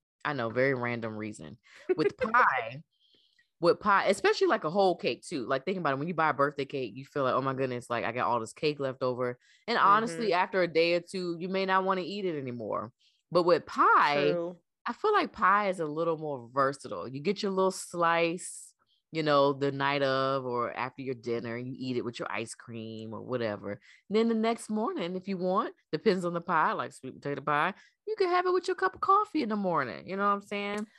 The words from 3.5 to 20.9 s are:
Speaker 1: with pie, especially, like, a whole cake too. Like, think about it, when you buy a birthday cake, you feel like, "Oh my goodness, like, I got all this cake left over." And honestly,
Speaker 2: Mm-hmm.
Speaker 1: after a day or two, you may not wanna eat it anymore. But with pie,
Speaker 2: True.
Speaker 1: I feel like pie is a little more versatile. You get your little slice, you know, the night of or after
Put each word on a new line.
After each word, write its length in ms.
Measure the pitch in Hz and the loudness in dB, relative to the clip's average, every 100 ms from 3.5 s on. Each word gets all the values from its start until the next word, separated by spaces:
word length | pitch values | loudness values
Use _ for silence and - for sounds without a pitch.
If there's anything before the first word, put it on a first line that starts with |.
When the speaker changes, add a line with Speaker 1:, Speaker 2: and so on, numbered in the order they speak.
| _ | _
Speaker 1:
with 200 | 170 - | 2 4
pie, 260 | 208 196 156 | 4 4 4
especially, 400 | 202 392 415 370 | 2 2 2 2
like, 160 | 220 156 | 2 0
a 40 | |
whole 260 | 196 190 170 | 4 4 2
cake 260 | 170 117 - | -2 -4 -6
too. 180 | 151 110 | -6 -2
Like, 180 | 135 190 | -2 -2
think 120 | 190 | -2
about 160 | 151 | 0
it, 60 | 135 | 0
when 80 | 170 | -2
you 60 | |
buy 160 | 160 156 | 0 0
a 40 | |
birthday 320 | 135 139 143 131 | 2 0 0 -6
cake, 280 | 139 113 127 | -6 -6 -8
you 100 | 135 | -8
feel 180 | 147 | -2
like, 100 | 127 113 | 2 2
"Oh 60 | |
my 120 | 135 | 0
goodness, 360 | 131 131 123 - | -2 -2 -4 -4
like, 160 | 117 95 | -4 -2
I 60 | |
got 160 | 120 98 | -2 0
all 120 | 120 | 0
this 140 | 110 | -4
cake 260 | - 151 139 | -2 -2 -2
left 220 | 135 123 | -4 -2
over." 360 | 127 123 123 123 _ _ - | -2 0 -4 -6 _ _ -4
And 100 | 214 | 4
honestly, 400 | 185 214 240 240 | 6 6 2 -2
Speaker 2:
Mm-hmm. 160 | 214 | 0
Speaker 1:
after 280 | 175 196 190 | 2 2 2
a 60 | 170 | 2
day 280 | 160 170 175 | 4 4 2
or 40 | |
two, 360 | 175 190 175 165 | -2 -6 -6 -6
you 100 | 180 | -4
may 160 | 190 190 | -2 2
not 180 | 190 190 | 2 2
wanna 160 | 185 | 0
eat 240 | 160 202 185 | -4 -4 -4
it 120 | 151 | -4
anymore. 540 | 131 120 104 101 107 - _ _ _ | -6 -6 -6 -6 -8 -14 _ _ _
But 120 | 175 | 2
with 220 | 175 170 - | 4 4 2
pie, 200 | 254 381 381 151 | 2 6 6 6
Speaker 2:
True. 520 | 143 147 170 170 180 _ _ 214 | 4 2 2 -4 -8 _ _ -10
Speaker 1:
I 60 | |
feel 200 | - 427 | -2 2
like 180 | 403 294 | 2 0
pie 380 | - 185 208 202 | 2 4 4 2
is 100 | 185 | 0
a 60 | 151 | -2
little 320 | 151 165 160 | 0 0 -2
more 320 | 156 131 117 | -4 -6 -4
versatile. 540 | 135 135 139 120 92 104 | 2 2 0 -8 -8 -8
You 140 | 135 | -4
get 200 | 160 202 | -2 -2
your 100 | 196 | -2
little 180 | 185 190 | 2 0
slice, 1000 | 185 - 175 165 170 170 180 - - - _ _ _ _ | 0 -8 0 2 2 0 -2 -10 -16 -20 _ _ _ _
you 80 | 160 | -2
know, 320 | 151 143 143 | 4 6 6
the 180 | 135 143 | 4 -2
night 300 | 139 139 143 | 0 0 2
of 420 | 135 135 135 135 | 2 2 2 0
or 320 | 127 120 113 - | -2 -2 -2 -4
after 280 | 127 | -8